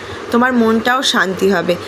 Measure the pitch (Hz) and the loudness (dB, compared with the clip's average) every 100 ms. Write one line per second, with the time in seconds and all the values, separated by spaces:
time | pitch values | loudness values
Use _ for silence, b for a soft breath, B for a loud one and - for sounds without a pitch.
0 | B B B 240 254 247 220 226 233 254 | B B B 0 2 4 2 2 0 0
1 | 262 226 180 180 190 185 175 175 | 0 0 0 0 0 2 0 -2